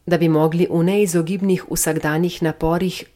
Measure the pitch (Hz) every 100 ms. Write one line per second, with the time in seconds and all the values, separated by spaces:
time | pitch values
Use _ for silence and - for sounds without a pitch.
0 | - 170 165 156 160 170 180 170 170 202
1 | 208 170 165 190 196 185 - 170 - 156
2 | 151 160 175 - 160 151 160 175 185 -
3 | -